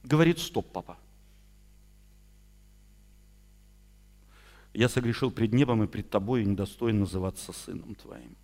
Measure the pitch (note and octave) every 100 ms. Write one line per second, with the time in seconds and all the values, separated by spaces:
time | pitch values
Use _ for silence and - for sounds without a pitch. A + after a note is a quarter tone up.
0 | B2 D3+ E3 E3 - A#2 - F#2 F2 F2
1 | - - - - - - - - - -
2 | - - - - - - - - - -
3 | - - - - - - - - - -
4 | - - - - - - - - A#2+ -
5 | A#2+ A2+ C3 - A2+ A#2+ C3+ A2+ G#2 -
6 | - G#2 G2+ B2+ G2+ G2 F#2+ - A#2 G#2+
7 | F#2+ F#2+ F#2 - - - - F#2 - G#2+
8 | - - A#1+ -